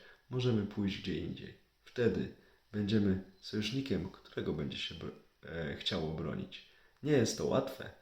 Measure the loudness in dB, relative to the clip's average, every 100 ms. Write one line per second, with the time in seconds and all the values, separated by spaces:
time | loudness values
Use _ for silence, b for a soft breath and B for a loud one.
0 | B B -6 0 4 4 2 0 0 0
1 | -4 -4 -4 -8 -10 -16 _ _ -12 2
2 | 4 4 -2 -6 b b b -2 2 4
3 | 4 2 -2 -16 -6 -4 -2 -2 0 0
4 | -2 -10 -12 -6 -2 -2 -2 -4 -6 -6
5 | -10 -10 -20 _ -10 -6 -4 -4 -2 0
6 | -2 -2 -4 -4 -6 -10 -18 b b b
7 | 2 4 4 2 2 4 2 -4 -12 -14